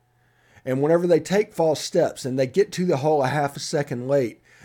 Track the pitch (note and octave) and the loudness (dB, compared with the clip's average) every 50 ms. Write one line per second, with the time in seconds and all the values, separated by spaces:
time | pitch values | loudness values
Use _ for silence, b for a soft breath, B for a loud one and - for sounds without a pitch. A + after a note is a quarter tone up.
0 | _ b b b b b b b b b b b b C3 B2+ C3+ C#3+ D3+ E3 F3 | _ b b b b b b b b b b b b -4 -2 0 2 2 2 2
1 | F3 F3 F3 D3+ - - F3+ G#3 G#3+ G#3+ - - E3 D#3+ D3 - - - - - | 4 4 2 2 2 0 0 0 0 0 -2 0 0 0 0 -2 -4 -2 0 0
2 | B2 A2+ - - - C3 B2+ C3 C3+ C3 - F#3+ G#3 - - - F#3 F3+ D#3+ C3 | 0 0 -2 -6 -8 -4 -2 -2 -2 0 0 0 0 0 -2 -2 -2 0 0 0
3 | C3+ D#3 D#3 D3 C3+ B2+ C3 D3+ C#3+ C#3 - C#3+ - - - D3+ C#3+ - C3+ A#2+ | 0 2 2 2 2 0 0 -2 -2 -2 -4 -8 -8 -4 -4 -4 -4 -4 -6 -6
4 | B2 C3 C#3 C#3+ B2+ A2 F#2 - b b b b | -2 0 0 0 0 0 -4 -10 b b b b